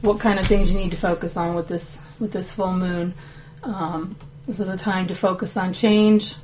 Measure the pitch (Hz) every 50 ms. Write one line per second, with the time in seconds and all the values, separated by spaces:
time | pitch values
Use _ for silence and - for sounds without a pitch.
0 | - 214 208 220 - 226 202 196 190 185 208 196 196 185 190 190 196 180 170 160
1 | - 185 175 170 - 170 - 175 170 170 170 170 165 - 175 175 - - - -
2 | - - - - 233 208 - 185 143 - - - 196 185 185 185 185 180 175 175
3 | 175 180 180 - - - - - - - - - 415 294 208 190 170 160 175 160
4 | 160 180 208 - - - - - - - 226 - 208 185 190 185 - 214 190 185
5 | 185 180 185 180 - 196 185 185 - 185 - 208 185 185 185 - - 220 208 214
6 | 214 214 214 208 208 - - -